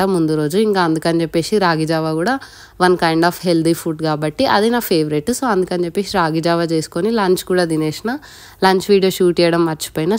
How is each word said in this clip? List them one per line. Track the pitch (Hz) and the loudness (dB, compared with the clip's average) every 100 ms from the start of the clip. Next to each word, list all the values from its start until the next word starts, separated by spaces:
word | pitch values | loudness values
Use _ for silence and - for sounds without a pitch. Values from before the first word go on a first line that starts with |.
| 190 | 0
ముందు | 180 156 156 | 0 0 0
రోజు. | 151 185 220 | 0 0 0
ఇంకా | 196 170 | 2 0
అందుకని | 160 170 170 | 0 0 0
చెప్పేసి | 160 170 156 214 | 0 -2 0 0
రాగి | 185 160 156 | 2 0 0
జావా | 160 160 160 | -2 -2 -2
కూడా | 185 262 - - - - | -2 -4 -6 -20 -14 0
one | 180 175 | 2 4
kind | 170 160 170 | 2 2 0
of | 175 180 | 0 0
healthy | 165 160 165 | 0 2 0
food | 170 156 160 | -4 -4 -4
కాబట్టి | 151 151 151 269 214 | -2 -4 -2 0 2
అది | 220 240 | 2 0
నా | - | 0
ఫేవరెట్. | 170 151 151 151 247 | 0 0 -2 -2 -4
So, | 262 | -2
అందుకని | 190 180 180 175 | -2 -2 -2 -4
చెప్పేసి | 196 196 196 | -4 -4 -2
రాగి | 165 160 165 | 0 0 0
జావా | 170 165 | 0 0
చేసుకొని | 160 151 170 202 233 | -2 -4 -4 -2 0
లంచ్ | 190 180 - | 2 0 0
కూడా | 180 170 | 0 0
తినేసిన. | 156 156 147 220 277 - - - - 190 | 0 -2 -4 -6 -8 -10 -20 -18 0 2
లంచ్ | 190 180 | 2 2
వీడియో | 202 190 185 | 2 2 2
షూట్ | 180 170 | 0 2
చేయడం | 170 170 165 | 2 2 0
మర్చిపోయినా. | 156 - - 160 | -4 -8 -4 -2